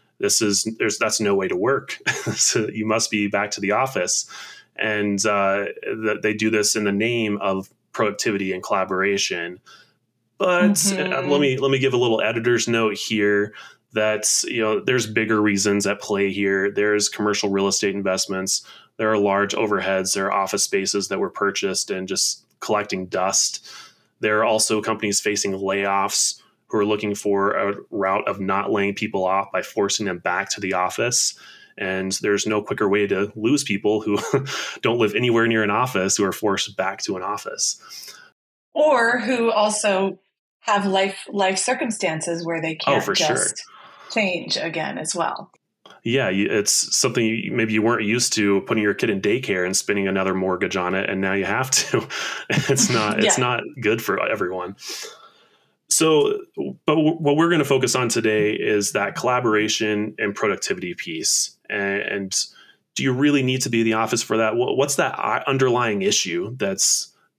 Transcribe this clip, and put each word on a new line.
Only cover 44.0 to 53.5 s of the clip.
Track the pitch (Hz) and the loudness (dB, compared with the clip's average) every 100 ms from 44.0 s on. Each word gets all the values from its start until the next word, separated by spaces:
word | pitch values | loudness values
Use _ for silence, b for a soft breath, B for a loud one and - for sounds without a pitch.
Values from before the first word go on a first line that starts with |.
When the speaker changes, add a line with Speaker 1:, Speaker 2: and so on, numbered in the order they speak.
| - | -6
Speaker 2:
change | 226 196 175 - - | -2 -2 -2 -2 -4
again | 165 160 143 160 | -2 -4 -6 -6
as | 160 | -6
well. | 175 - - - _ _ _ - B | -4 -4 -4 -12 _ _ _ -20 B
Speaker 1:
Yeah, | 117 131 104 | -2 0 2
you, | 98 104 | 2 2
it's | 110 101 - - - | 2 2 0 0 0
something | 120 123 | 2 2
you, | 113 117 - | 0 0 -2
maybe | 120 110 | -2 2
you | 107 | 2
weren't | 110 117 | 2 2
used | 104 120 117 | 0 0 0
to, | 110 101 98 | 2 2 2
putting | - 110 | 2 0
your | 104 | 2
kid | 98 113 | 2 0
in | 98 | 0
daycare | 101 127 131 92 | 0 0 0 -2
and | 90 98 | 0 -2
spinning | - 101 98 | 0 0 0
another | 95 95 | 0 0
mortgage | 95 92 90 92 95 | 0 0 0 -2 -2
on | 90 | -2
it, | 95 - | -2 -2
and | 95 | -2
now | 95 | 0
you | 98 | 0
have | 92 113 135 | 0 -2 0
to. | - - - - B B | 0 0 -2 -2 B B
<laughs> | B B | B B
It's | 147 - 135 107 | 0 2 2 2
not, | 120 107 - | 2 2 2
it's | 214 131 | 2 4
Speaker 2:
Yeah. | |
Speaker 1:
not | 123 | 2